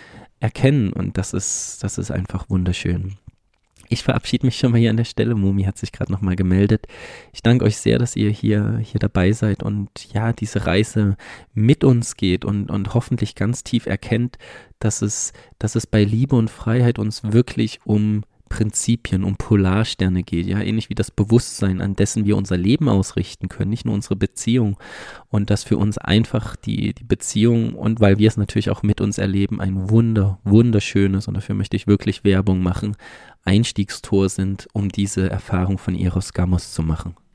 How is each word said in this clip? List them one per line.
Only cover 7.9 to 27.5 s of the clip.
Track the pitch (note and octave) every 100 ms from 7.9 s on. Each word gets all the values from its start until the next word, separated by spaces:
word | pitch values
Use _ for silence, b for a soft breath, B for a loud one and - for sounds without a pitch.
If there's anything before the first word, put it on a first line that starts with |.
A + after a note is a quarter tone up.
| A#2+
dass | A#2+ -
ihr | G#2
hier, | G#2+ A2 G#2 G#2 A2
hier | A2 A2
dabei | G#2 - F#2
seid | A2+ G#2+ F#2+
und | G#2 G2+ G2+ - -
ja, | G#2 A2+
diese | A2+ G#2 G2+ -
Reise | F#2 A2 A2 G#2 G#2 B B B
mit | G#2+ A2 D3+
uns | C#3 A#2+ A#2 -
geht | F#2+ F2+
und, | - G2+ G2+
und | G2 G2
hoffentlich | A#2+ - B2 G#2+
ganz | - G#2 B2
tief | - A#2 -
erkennt, | G2 - A2+ B2 - B B B _
dass | A2+ -
es, | G#2+ - - B B _
dass | G#2+
es | A#2 -
bei | G#2+
Liebe | G#2 A2 C#3 B2+
und | A2+
Freiheit | - - A#2+ A#2+ -
uns | G#2+ - G#2+
wirklich | A2+ - - A2 -
um | - G#2+ G#2+ G#2 G#2+ _ _
Prinzipien, | - A2 - - A#2 - F#2+
um | F#2 G2
Polarsterne | - G#2 F#2 G2 A2 - F#2+ F2+
geht, | E2+ E2+ F#2
ja, | G2
ähnlich | G#2 A2 -
wie |
das | - A2+
Bewusstsein, | - G#2 A2+ - - G2+ F#2
an | F#2+
dessen | F#2+ G2+ A2+
wir | G2+ G2+
unser | G2 F2+
Leben | F#2+ C#3+ C#3+
ausrichten | G2+ F#2+ - G#2+ - G2
können, | - G2
nicht | A2+
nur | A#2
unsere | G#2 - G2+
Beziehung. | G#2 - - B2 G#2+ G2+ B B B B B
Und | G#2 G2+
dass | G#2
für | - A2
uns | G#2 G#2
einfach | - G#2 G#2+ A2+ - -
die, | - G#2+ G#2
die | -
Beziehung | A#2 - - G#2+ A#2